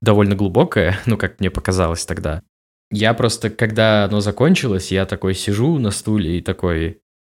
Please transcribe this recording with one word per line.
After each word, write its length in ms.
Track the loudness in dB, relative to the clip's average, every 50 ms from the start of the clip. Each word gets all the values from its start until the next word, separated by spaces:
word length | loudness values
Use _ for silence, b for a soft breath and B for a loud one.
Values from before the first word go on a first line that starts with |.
довольно 340 | 0 2 4 4 4 4 2
глубокое, 640 | 0 0 0 2 2 2 2 2 2 2 2 0 0
<laughs> 40 | 0
ну, 120 | -2 -2 0
как 220 | -2 -4 -4 -4
мне 100 | -4 -4
показалось 560 | -2 -2 -2 0 0 2 2 0 -2 -4 -6
тогда. 380 | -6 -6 -6 -4 -6 -6 -6 -10 _ _ _ _ _ _ _ _ _
Я 220 | -4 0 0 2 2
просто, 360 | 2 0 0 0 -2 -4 -6
когда 560 | -2 -2 -2 0 2 2 2 4 4 4 2
оно 140 | 2 0 0
закончилось, 680 | 0 -2 0 2 2 4 4 2 2 0 -2 -2 -2 -2
я 140 | -2 -2 -2
такой 280 | -2 -4 -4 -2 -2 -2
сижу 460 | -2 -2 -2 -2 0 0 0 0 0
на 120 | 0 -2
стуле 460 | -2 -4 -2 -2 0 0 0 0 -2 -2
и 40 |
такой: 580 | -2 -4 -4 -2 -2 -2 -2 -2 -2 -4 -6 -10 _ _ _ _ _ _ _